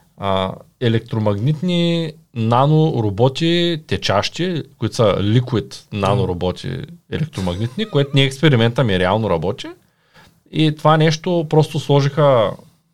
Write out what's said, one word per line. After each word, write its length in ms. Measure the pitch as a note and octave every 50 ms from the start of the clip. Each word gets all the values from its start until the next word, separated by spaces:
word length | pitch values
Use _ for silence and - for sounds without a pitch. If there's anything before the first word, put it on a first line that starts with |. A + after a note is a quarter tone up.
| _ _ _
а, 360 | - G2+ G2 F#2+ F#2+ F#2+ F#2 - - - _ _ _
електромагнитни 1300 | B2 A2+ A2+ A2+ - - - A2 G#2+ G#2 G2+ G2+ A2+ C#3+ D#3 D#3 F3+ F3+ F3 F3 E3+ E3+ E3+ E3 E3 D#3 - - _ _ -
нанороботи, 1500 | A#2 A2 A2+ A#2+ B2 C#3 D3 D#3 D#3 D#3 D#3+ C#3 A#2+ G#2+ G#2 G2 G2 A#2+ C3+ C3 - E3 E3 E3+ F3 E3+ E3+ E3+ D#3 D#3
течащи, 760 | - G2 F2 - - G2 G2 - - - - E3 F#3+ F3 D3 - - _ _
които 160 | A#2 A2 -
са 220 | - A#2 G2+ - -
ликвид 680 | G2 G#2 A2 B2+ B2 - A#2+ G#2 - - - - - _
нанороботи 840 | - G#2 G2 F#2 G2+ G2 F#2+ F2+ F2+ E2+ F2+ F2+ F2 - - F#2+ F2 E2 - - - - _ _
електромагнитни, 800 | F#2+ F#2 - - - G#2 F#2 F2 F2 F#2+ A2+ A#2 - G3+ A3 G#3+
което 200 | - C#3 C#3+ C#3
не 100 | - C3+
е 20 | C3+
експеримента 600 | C3+ C3+ - E3 D#3+ C3+ A2+ A2+ A#2 A#2 - C3+
ми, 140 | G#2+ F#2+ F2+
реално 320 | F2+ F2+ G2+ A2 A2+ G2+
работи. 380 | F2 E2 D#2 F#2 - - - D#4+ F4+ - _ _ _ _ _ _ _ - - _ _ _ _ _
И 240 | - D3+ D#3 D#3 D3+
това 200 | - - D#3 D#3+
нещо 500 | D#3 D#3 D#3+ D#3 D#3 - F#3 F3 E3+ D#3+ D3+
просто 300 | D#3+ D#3 D3 - - D3+
сложиха, 680 | - - C#3+ C#3+ C#3 C#3+ - E3 D3 C#3+ C3 A#2 G#2 F#2 - - - - _ _ _ _